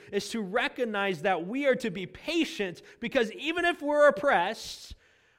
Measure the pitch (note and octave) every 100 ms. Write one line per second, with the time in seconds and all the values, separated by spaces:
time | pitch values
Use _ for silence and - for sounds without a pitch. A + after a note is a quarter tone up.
0 | - G#3 - A#3 G3 A3 C4+ C#4+ A#3+ G#3
1 | G3 F3 F#3+ F3+ F3 B3+ C#4+ B3 A#3 F#3
2 | F3+ - - E4+ D4+ - G3 E3+ - -
3 | A#3+ C4+ A3 F#3+ C#4+ E4+ F4 F4 C#4+ D4
4 | D4 C#4+ C#4+ G#3+ F3+ A3+ - - - -
5 | _ _ _